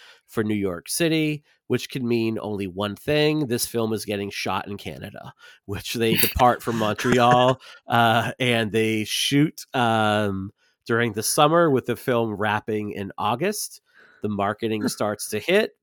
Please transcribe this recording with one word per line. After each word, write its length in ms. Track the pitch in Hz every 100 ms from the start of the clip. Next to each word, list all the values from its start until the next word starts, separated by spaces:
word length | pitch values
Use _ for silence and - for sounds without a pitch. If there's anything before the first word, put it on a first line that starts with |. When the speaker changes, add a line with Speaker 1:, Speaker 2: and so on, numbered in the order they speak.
| - - _
Speaker 1:
for 180 | -
New 120 | 107 107
York 340 | 98 85 -
City, 540 | - 165 160 156 147 - _ -
which 200 | 123 -
can 200 | 143 120
mean 320 | 117 113 110
only 240 | 107 101 98
one 300 | 90 104 98
thing. 500 | - 151 151 151 131
This 220 | 117 -
film 260 | 117 113
is 100 | 107 107
getting 260 | 101 101
shot 360 | - 113 95 -
in 100 | 101
Canada, 560 | - 65 143 - - - - - -
which 280 | 101 -
they 220 | 120 113 110
depart 480 | - - 123 117
from 140 | - 117
Montreal, 840 | 107 104 123 123 120 123 127 131 -
Speaker 2:
<laughs> 140 | - -
Speaker 1:
uh, 440 | 120 117 113 110 -
and 320 | 123 117 110
they 320 | 113 110 110
shoot, 640 | 104 - - 143 151 - - 131
um, 720 | 117 113 107 104 104 95 98 - _ _ -
during 260 | 117 120
the 80 | 104
summer, 460 | - - 151 170 170
with 160 | 131 -
the 100 | 113
film 380 | - 120 113
wrapping 580 | 98 104 107 - 107 104
in 180 | - 98 -
August. 600 | 104 120 185 214 - - _ _ - _
The 60 | 107
marketing 580 | 101 98 107 113 110 104
Speaker 2:
<laughs> 20 |
Speaker 1:
starts 400 | - 107 104 -
to 80 | 107
hit. 340 | 127 196 226 -